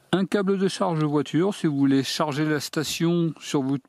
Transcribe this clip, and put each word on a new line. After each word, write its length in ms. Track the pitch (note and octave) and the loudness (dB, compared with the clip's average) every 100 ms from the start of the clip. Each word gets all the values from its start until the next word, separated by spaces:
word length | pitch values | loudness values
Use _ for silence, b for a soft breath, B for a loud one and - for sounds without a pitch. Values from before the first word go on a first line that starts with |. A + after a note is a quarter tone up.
| - | -2
Un 140 | F#3 F#3+ | -2 0
câble 320 | G#3 F#3+ G3 | 0 2 2
de 100 | F#3+ | 0
charge 340 | - F#3+ D#3+ | 0 -2 0
voiture, 540 | D3+ D3 C3+ D3 F#3+ - | 0 0 0 0 0 0
si 100 | E3 | -2
vous 120 | C#3 | 2
voulez 260 | C#3 C3+ | 4 4
charger 400 | B2+ - D#3 C#3+ | 2 -2 -2 -2
la 160 | D#3 D3 | -2 -2
station 760 | - E3 C#3 - E3+ F3 E3 - | -4 -6 -4 -2 0 2 0 -4
sur 220 | - D3+ | -4 -2
votre 260 | C3 C#3 | 0 -2